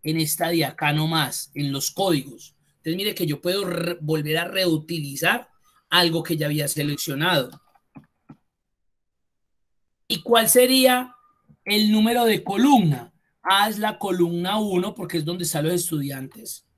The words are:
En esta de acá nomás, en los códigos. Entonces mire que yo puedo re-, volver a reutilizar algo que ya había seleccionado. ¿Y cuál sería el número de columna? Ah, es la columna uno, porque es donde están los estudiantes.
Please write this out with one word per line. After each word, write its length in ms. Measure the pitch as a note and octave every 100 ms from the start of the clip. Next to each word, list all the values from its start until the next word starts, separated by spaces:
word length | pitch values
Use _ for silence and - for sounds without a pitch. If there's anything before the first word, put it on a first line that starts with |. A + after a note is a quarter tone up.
En 160 | D#3 D#3+
esta 300 | D3+ - E3
de 160 | E3+ C#3
acá 260 | - D3+
nomás, 600 | D3+ D#3 E3 C3+ - -
en 180 | C#3+ C#3+
los 200 | C#3 -
códigos. 640 | - F#3+ D#3 C3 - - _ _ _
Entonces 200 | - F3
mire 180 | G#3 G#3
que 120 | E3
yo 120 | C#3+
puedo 240 | F3 G3
re-, 340 | F#3 E3+ E3+ F3
volver 380 | D3+ D#3 D3 D#3+
a 60 | F3
reutilizar 1040 | F#3+ F3+ D#3 D3+ E3+ C#3+ C#3 E3+ A#3 - _ _ _ _
algo 340 | E3+ E3+ E3
que 120 | E3 D#3
ya 120 | D3
había 200 | D3 C#3+
seleccionado. 920 | D3+ D3 C#3+ - C#3 E3+ E3 B2+ - _ _ _ - _ _ _ - _ _ _ _ _ _ _ _ _ _ _ _ _ _ _ _ _
¿Y 140 | -
cuál 280 | - A#3 A3
sería 680 | B3 B3+ C4 B3+ B3+ B3+ - _ _ _ -
el 280 | - G#3 G#3+
número 340 | G#3+ G#3+ A#3+ A#3
de 180 | G#3+
columna? 680 | - G3 C4 C4 F3 C3+ - _ _ _
Ah, 280 | - G3 G#3+
es 100 | G#3
la 180 | G#3+ G#3
columna 600 | G3 F3+ E3+ E3+ F3+ G#3+
uno, 340 | G#3+ F3+ F#3
porque 260 | F#3+ F3 E3+
es 40 |
donde 220 | D3+ F3 E3+
están 180 | D3+
los 100 | D3+
estudiantes. 920 | F3 E3+ D#3 C#3 C3+ C3 A2 A2+ - _